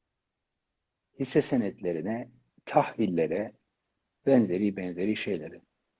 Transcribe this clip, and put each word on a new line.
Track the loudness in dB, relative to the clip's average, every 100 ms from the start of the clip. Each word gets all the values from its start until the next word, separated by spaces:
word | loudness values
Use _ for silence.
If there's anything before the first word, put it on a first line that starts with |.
| _ _ _ _ _ _ _ _ _ _ _ -8
Hisse | 0 2
senetlerine, | 2 0 0 -4 -4 -4 -4 -6 -8 -18 _ _
tahvillere, | 0 0 0 0 0 0 0 -2 -6 -10 _ _ _ _ _ _ 4
benzeri | 4 4 2 0 -2
benzeri | -6 -4 -2 -2
şeylere. | -2 -4 -6 -16 _ _ _